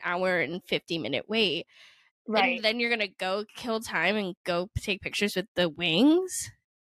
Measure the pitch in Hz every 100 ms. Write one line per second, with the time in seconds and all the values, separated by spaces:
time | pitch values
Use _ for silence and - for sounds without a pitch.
0 | 175 175 185 180 135 175 - 170 - 170
1 | 113 131 - 220 196 151 - - - _
2 | _ _ - 214 190 226 214 240 233 233
3 | 202 - 185 196 214 - 165 220 226 180
4 | 170 214 190 - - 175 180 - - 196
5 | 139 - 202 190 185 - 175 151 170 160
6 | 285 339 370 - - - _ _